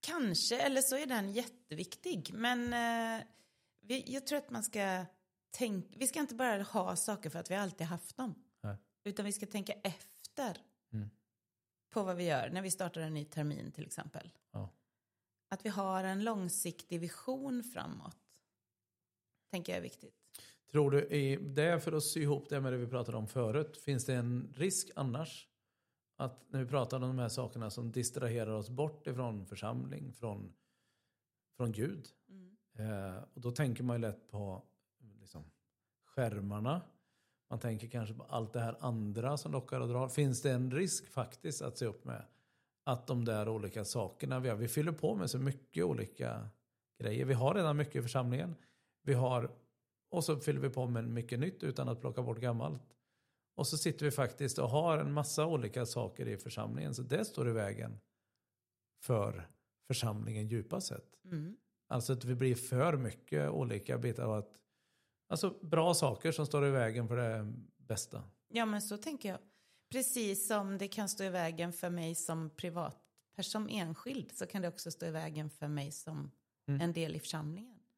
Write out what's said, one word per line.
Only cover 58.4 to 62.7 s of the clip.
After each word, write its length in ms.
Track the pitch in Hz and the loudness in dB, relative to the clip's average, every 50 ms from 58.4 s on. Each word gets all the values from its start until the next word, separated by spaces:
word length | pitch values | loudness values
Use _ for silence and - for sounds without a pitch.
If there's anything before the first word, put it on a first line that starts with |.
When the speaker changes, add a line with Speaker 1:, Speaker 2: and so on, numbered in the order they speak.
| _ _ _ _ _ _ _ _ _ _ _ _ | _ _ _ _ _ _ _ _ _ _ _ _
Speaker 2:
för 460 | - - 127 107 101 107 - 92 87 - - _ _ _ _ _ _ | 0 2 2 2 4 0 -2 -4 -10 -12 -16 _ _ _ _ _ _
församlingen 600 | - 127 - - 113 107 107 107 110 110 107 107 107 | -2 -2 0 2 0 0 0 -2 -2 -2 -2 -2 0
djupast 380 | 117 117 101 - - - 190 | 0 -2 -2 0 -2 -2 -2
sett. 380 | - - - - _ - _ _ | -4 -6 -8 -10 _ -20 _ _
Speaker 1:
Mm. 320 | 185 175 156 151 170 214 - _ _ _ _ _ _ | -6 -4 -4 -4 -4 -8 -12 _ _ _ _ _ _
Speaker 2:
Alltså 240 | - 127 113 - | -2 -2 2 0
att 120 | 135 123 - | 0 0 0
vi 100 | 123 127 | -2 0
blir 200 | 120 131 131 123 | 2 4 4 4
för 420 | 117 - - | 2 0 0